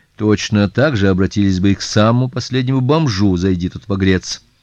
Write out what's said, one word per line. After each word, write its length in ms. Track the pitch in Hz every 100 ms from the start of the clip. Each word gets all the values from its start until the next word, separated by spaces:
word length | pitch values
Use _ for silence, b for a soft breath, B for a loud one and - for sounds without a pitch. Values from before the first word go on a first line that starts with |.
| b -
Точно 520 | 107 104 - 208 202
так 280 | - 151 117
же 100 | 98
обратились 520 | 92 95 101 98 92
бы 120 | 98
и 40 | 95
к 60 |
самому 480 | - 107 107 123 127
последнему 520 | 123 - 131 127 135
бомжу, 560 | 127 156 147 95 101 90
зайди 320 | 95 90 87
тут 160 | - -
погреться. 560 | 95 95 92 - - _ _